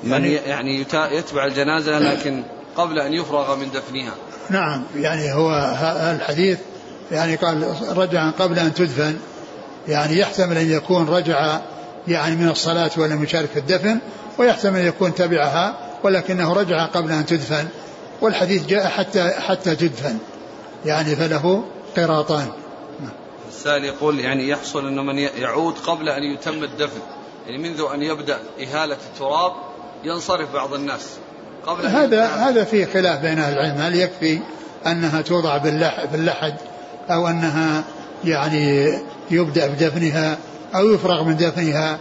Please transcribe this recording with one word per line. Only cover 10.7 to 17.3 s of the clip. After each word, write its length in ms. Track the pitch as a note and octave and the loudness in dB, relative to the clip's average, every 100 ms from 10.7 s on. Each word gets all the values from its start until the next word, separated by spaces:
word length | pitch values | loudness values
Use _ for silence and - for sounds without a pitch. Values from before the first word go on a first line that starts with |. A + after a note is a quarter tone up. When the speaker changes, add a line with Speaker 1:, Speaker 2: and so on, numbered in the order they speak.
Speaker 2:
يكون 380 | D#3 D3 F3+ D#3 | 2 4 2 4
رجع، 500 | F3+ E3+ D3 D#3 D#3 - - - - - | 4 4 2 2 0 -4 -14 -14 -12 -2
يعني، 280 | E3+ D3+ E3 | 0 2 2
من 140 | E3+ | 2
الصلاة 420 | D3 E3 E3+ D#3+ E3 | 2 0 2 2 2
ولم 260 | D#3 D3+ | 2 2
يشارك 260 | D3 E3+ D3 | 0 0 0
في 60 | D3+ | -2
الدفن، 400 | C3+ F3+ G3+ A3+ - - - - | 0 2 2 0 -4 -14 -12 4
ويحتمل 420 | A#3+ G#3 G3+ F#3+ | 4 6 2 4
أن 60 | F3 | 2
يكون 300 | E3 F#3 E3 | 2 0 2
تبعها 640 | F3 E3 D3 D3+ C#3 - - - | 2 4 2 2 0 -2 -12 0
ولكنه 500 | G3+ F#3 E3+ F#3 E3 | 2 2 2 0 2
رجع 320 | F#3 F#3+ E3 D#3+ | 2 4 2 2
قبل 260 | F3+ D#3+ | 0 0
أن 140 | D#3 | 0
تدفن، 420 | D3+ | 2